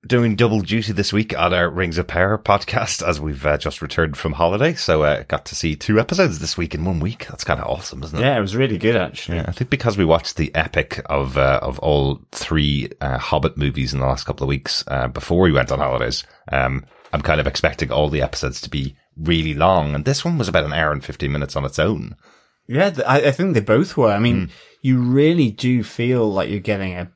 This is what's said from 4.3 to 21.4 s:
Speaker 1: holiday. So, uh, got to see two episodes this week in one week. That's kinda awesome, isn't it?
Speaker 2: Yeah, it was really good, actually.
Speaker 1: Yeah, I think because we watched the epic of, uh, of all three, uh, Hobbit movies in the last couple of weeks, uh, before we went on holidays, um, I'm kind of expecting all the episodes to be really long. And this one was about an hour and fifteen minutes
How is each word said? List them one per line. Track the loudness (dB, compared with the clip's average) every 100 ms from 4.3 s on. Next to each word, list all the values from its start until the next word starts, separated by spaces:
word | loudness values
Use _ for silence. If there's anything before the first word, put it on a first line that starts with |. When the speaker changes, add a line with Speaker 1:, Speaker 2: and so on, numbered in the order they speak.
Speaker 1:
holiday. | 2 2 4 0
So, | 0 0 2
uh, | 4 0
got | -2 -6 -6
to | -6
see | -4
two | -4 2 2
episodes | 2 2 2 2
this | -4 -4
week | -4
in | -2
one | -2 0
week. | -2 -4 -12
That's | -12
kinda | -4 -2
awesome, | -2 -6 -6 -12
isn't | -8 -2
it? |
Speaker 2:
Yeah, | 0 0
it |
was | 0
really | 0 0 2
good, | 2
actually. | 2 -2 -8 -6 -4
Speaker 1:
Yeah, | -4
I |
think | -4 -2
because | 0 0 2
we |
watched | 4 4 2 -2
the | -2
epic | 0 -2 -2 -2 -6 -4
of, | -2 0 2
uh, | 2 2
of | -2 -2
all | 2 2 2 -2 -8
three, | -10 -2 0 2 0 -4 -6
uh, | -6 -4
Hobbit | -2 0 0 0
movies | -2 -2 -4
in | -2
the | -2
last | -2
couple | -4 -4
of | -2
weeks, | -2 -2 -6 -4
uh, | -4 -4
before | -6 -2 4
we | 4
went | 4 0
on | 0
holidays, | 0 -2 -2 -4 -10 _ -4
um, | -2 0 -2 -8 _ -8
I'm | -4
kind | 0 0
of | 0
expecting | 0 -2 -2 -2
all | 0 0
the | 0
episodes | -2 -2 -6 -6
to | -6
be | -6 -6 -8 _ -8
really | 0 0 0
long. | 2 4 4 2 -2
And |
this | -2 -2
one | -2 -2
was | 0
about | 0
an | 0
hour | 0 0
and | -2
fifteen | -6 -6 -4
minutes | -2